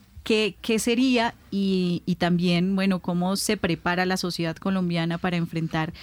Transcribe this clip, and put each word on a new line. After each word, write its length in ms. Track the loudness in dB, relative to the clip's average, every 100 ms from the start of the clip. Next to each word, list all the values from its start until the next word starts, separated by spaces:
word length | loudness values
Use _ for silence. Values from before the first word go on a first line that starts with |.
| -20 -12
¿qué, 340 | -2 0 0 -4
qué 160 | -2 0
sería? 560 | 2 2 4 4 2 -4 -6
Y, 520 | -2 2 2 2 0
y 120 | -2 0
también, 580 | 2 2 4 2 2
bueno, 240 | 0 0 0
¿cómo 380 | 0 0 0 -2
se 200 | -2 -2
prepara 500 | 0 -2 0 0 0
la 100 | 0
sociedad 400 | -4 -4 -4 -4
colombiana 600 | -2 -2 0 -2 -2 -2
para 180 | -2 -2
enfrentar 560 | -2 -4 -2 -2 -4 -6